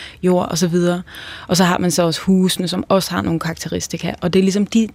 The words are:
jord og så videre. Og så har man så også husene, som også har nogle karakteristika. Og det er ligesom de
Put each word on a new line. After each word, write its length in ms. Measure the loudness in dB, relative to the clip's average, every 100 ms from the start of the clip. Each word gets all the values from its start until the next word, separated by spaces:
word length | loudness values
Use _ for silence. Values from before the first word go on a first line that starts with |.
| -20 -4
jord 240 | 0 2 0
og 60 | 0
så 100 | 0
videre. 340 | 2 2 0 -6 -16 -16 -12 0
Og 100 | 2
så 60 |
har 140 | 4 2
man 140 | 0
så 120 | 2
også 180 | 0 0
husene, 460 | 2 4 2 0 -4
som 160 | -4 0
også 220 | 0 0
har 100 | -4
nogle 180 | -2 -2
karakteristika. 760 | -4 -8 -6 -6 -6 -6 -8 -4
Og 120 | 0
det 60 | 2
er 40 |
ligesom 220 | 2 2 0
de 220 | 0 0